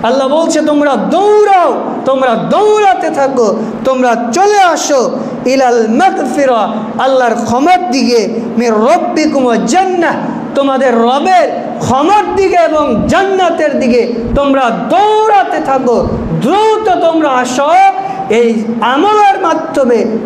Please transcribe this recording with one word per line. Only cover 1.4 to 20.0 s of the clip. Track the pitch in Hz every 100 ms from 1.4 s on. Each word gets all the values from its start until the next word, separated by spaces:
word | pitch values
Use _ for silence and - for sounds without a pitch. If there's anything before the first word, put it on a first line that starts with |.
| 415 381 320 220 - -
তোমরা | 262 262 262
দৌড়াতে | 220 170 311 427 427 403 370 330
থাকো, | 311 269 254 226 220 220 -
তোমরা | 226 262 254 233 240
চলে | 277 403 415
আসো | 359 311 - 277 202 - - -
ইলাল | - 269 254 233 220
মাগফিরা, | 240 370 381 277 294 269 233 196 220 - 226
আল্লাহর | 262 262 247 226
ক্ষমার | 214 240 311 359 359
দিকে, | 269 240 240 196 220 - 226
মির | 240
রাব্বিকুম | 214 233 339 349 320 302 277
ওয়া | 247
জান্নাহ, | 220 185 359 381 370 320 - - - -
তোমাদের | 277 277 269 269 233
রবের | 233 269 349 370 269 - - -
ক্ষমার | - 254 311 415 359
দিকে | 370 381
এবং | 359 320 311 285 214 226
জান্নাতের | 339 392 381 349 339 302 247
দিকে | 247 247 240 233 233
তোমরা | 277 285 269 247 226 226
দৌড়াতে | 349 415 427 440 403 370 330
থাকো, | 302 262 240 220 165 - - 160
দ্রুত | 202 392 440 427 427
তোমরা | 349 339 320 302
আসো।" | 254 247 254 285 359 392 - - - -
এই | 220 233 226 214 233
আমলের | 226 269 403 427 415 392
মাধ্যমে | 359 320 330 302 247 233